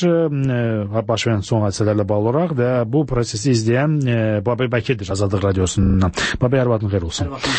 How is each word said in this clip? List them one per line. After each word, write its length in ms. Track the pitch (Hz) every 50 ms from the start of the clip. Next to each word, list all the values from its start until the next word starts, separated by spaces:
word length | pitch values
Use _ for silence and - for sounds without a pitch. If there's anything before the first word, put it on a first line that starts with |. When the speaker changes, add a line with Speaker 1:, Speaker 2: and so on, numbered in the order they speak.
| 180 175
Speaker 1:
e, 960 | 170 170 165 156 147 139 135 135 127 120 120 113 110 107 104 101 104 113 107 107
baş 200 | 113 107 - 120
verən 160 | 113 101 95
son 200 | - 123 110 107 101
hadisələrlə 400 | 95 - 110 104 104 104 104 95
bağlı 240 | 107 104 104 113
olaraq 220 | 120 151 180 170 156 123
və 140 | 120 123 127 123 117 110
bu 140 | 123 156 151 -
prosesi 420 | 131 120 117 - - 104 104 139 127
izləyən, 420 | 113 107 113 120 127 143 156 156 147 135 123
e, 100 | 120 113 110 110 107 104 98
Babək 260 | 123 120 110 127 120
Bəkirdir 400 | 123 120 - - 135 107 101 90
Azadlıq 320 | 98 95 104 98 101 98 98 98
Radiosundan. 640 | 95 95 92 87 - 107 95 95 95 95 95 87 - - - - - -
Babək, 220 | 127 123 131 135 127
hər 80 | 123 117
vaxtın 200 | 107 107 101 98
xeyir 140 | 98 87 82
olsun. 180 | - - 95 80
Speaker 2:
Hər 80 | 139
vaxtın 220 | 123 - 135 135